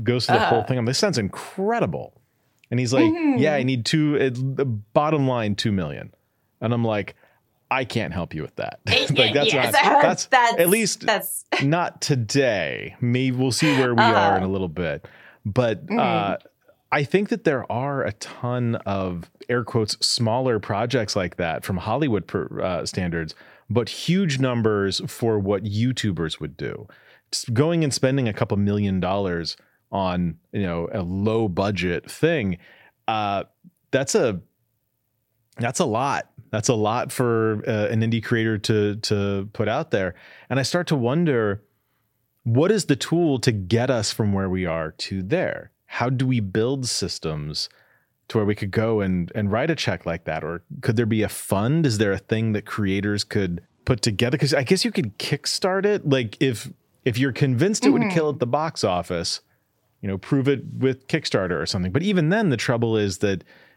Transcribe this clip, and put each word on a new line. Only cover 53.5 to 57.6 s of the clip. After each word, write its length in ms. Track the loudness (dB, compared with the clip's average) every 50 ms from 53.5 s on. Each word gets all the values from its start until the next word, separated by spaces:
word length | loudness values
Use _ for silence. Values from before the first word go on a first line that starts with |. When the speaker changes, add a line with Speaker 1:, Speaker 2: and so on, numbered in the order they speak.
| -2 -4 -8 _ _ _ -2
Speaker 1:
put 160 | -2 -2 0
together? 360 | 0 -2 0 0 0 0 0 0
'Cause 160 | 0 2 2
I 100 | 0 2
guess 200 | 2 2 2 2
you 80 | -2
could 260 | -2 -2 -4 -4 -4 -8
kickstart 680 | -6 -4 -4 -4 -4 -4 -6 -2 -2 0 0 0 0
it. 220 | 0 0 0 0 2
Like, 280 | 2 2 0 -2 -2 0
if, 280 | 0 0 0 -2 -8 -12 -16 _ _ _ _ _ -4
if 120 | -2 0 0
you're 140 | 0 0
convinced 540 | 0 2 2 2 2 2